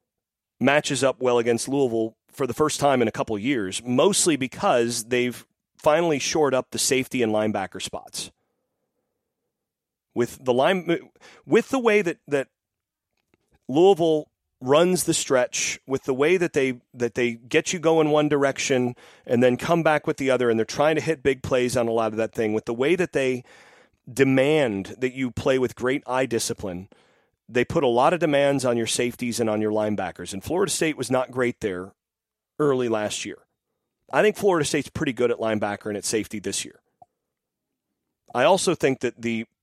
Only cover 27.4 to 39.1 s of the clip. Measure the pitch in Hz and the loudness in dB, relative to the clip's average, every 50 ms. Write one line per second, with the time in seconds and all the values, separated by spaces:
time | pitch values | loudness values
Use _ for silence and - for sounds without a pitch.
27.4 | _ - 110 123 120 - - 165 143 123 117 120 135 160 180 160 175 156 143 139 | _ -4 -2 -2 0 0 0 0 2 2 4 4 4 4 2 2 0 2 2 2
28.4 | 143 139 139 135 123 127 120 117 113 107 - - 123 123 117 - 123 120 110 117 | 2 2 2 0 0 0 0 0 -2 -2 -2 -2 -2 -4 -4 -6 -6 -6 -4 -2
29.4 | 117 110 107 107 107 107 107 107 107 107 104 98 95 87 - - 87 - - 95 | -2 -2 0 0 0 0 0 0 -2 -2 -2 -4 -6 -8 -8 -10 -12 -12 -12 -10
30.4 | - - 151 185 202 160 - - 175 156 139 113 123 113 127 127 127 127 123 127 | -8 -4 -2 -2 0 -2 -2 -2 -2 -2 -2 -4 -2 0 0 0 0 -2 -2 -2
31.4 | 123 120 - - - 104 92 90 92 98 - _ _ _ _ _ _ _ _ _ | -2 -2 -2 -4 -6 -6 -6 -6 -8 -12 -16 _ _ _ _ _ _ _ _ _
32.4 | _ _ _ - 151 143 131 127 123 117 110 107 107 101 - - - 104 69 - | _ _ _ -2 0 0 2 0 0 0 0 -2 -2 -4 -6 -8 -10 -10 -12 -14
33.4 | _ _ _ _ _ _ _ _ _ _ _ _ _ - - 143 185 214 - - | _ _ _ _ _ _ _ _ _ _ _ _ _ -4 0 2 2 2 0 0
34.4 | 190 202 180 160 143 - - 147 127 - - - 160 143 117 113 123 120 117 80 | 0 0 2 2 0 0 -2 -2 -2 -4 -6 -6 -4 -4 -2 0 0 0 0 0
35.4 | 110 110 110 107 107 104 101 - - 107 104 101 - - - 110 98 - - 104 | -2 -2 -2 -2 -2 -4 -6 -6 -8 -8 -8 -6 -4 -4 -4 -4 -4 -6 -8 -10
36.4 | 87 98 95 - - - - _ _ _ _ _ - - _ _ _ _ _ _ | -8 -8 -6 -8 -8 -10 -14 _ _ _ _ _ -20 -20 _ _ _ _ _ _
37.4 | _ _ _ _ _ _ _ _ _ _ _ _ _ _ _ _ _ - - 120 | _ _ _ _ _ _ _ _ _ _ _ _ _ _ _ _ _ -6 -2 2
38.4 | 131 165 196 180 - - 160 - - 135 131 - - 120 | 4 4 4 4 2 0 0 0 0 0 0 0 -2 -6